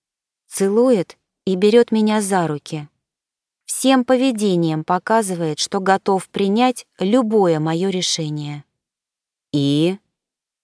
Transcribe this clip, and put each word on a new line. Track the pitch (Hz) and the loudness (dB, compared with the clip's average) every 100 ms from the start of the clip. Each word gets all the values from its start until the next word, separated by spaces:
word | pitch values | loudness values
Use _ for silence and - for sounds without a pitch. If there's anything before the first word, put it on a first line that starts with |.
| _ _ _ _ - | _ _ _ _ -12
Целует | - 196 214 262 214 - - _ _ | -4 0 2 4 2 -2 -12 _ _
и | - | -6
берёт | 185 208 233 233 | 0 4 4 4
меня | 220 214 214 | 2 2 0
за | 196 190 160 | 0 -2 -2
руки. | 147 - 156 147 _ _ _ _ _ _ _ - | -4 -10 -12 -12 _ _ _ _ _ _ _ -10
Всем | - 262 262 | -2 2 2
поведением | 247 254 269 214 208 175 165 156 | 2 2 2 0 0 2 0 -2
показывает, | 160 180 - 226 202 170 165 151 | -2 -2 0 0 0 -4 -6 -6
что | - 202 | -6 -4
готов | 190 196 - 190 - | 0 0 0 -2 -2
принять | 196 196 214 254 247 - - | -4 0 2 0 -2 -10 -6
любое | 190 247 220 220 180 156 | 0 0 2 2 2 2
моё | 156 165 190 | 0 -2 -2
решение. | 185 170 - 156 151 147 147 - _ _ _ _ _ _ _ _ | -4 -4 -6 -6 -8 -10 -12 -16 _ _ _ _ _ _ _ _
«И?» | 147 139 147 170 190 _ _ _ _ _ _ | -2 0 2 0 -2 _ _ _ _ _ _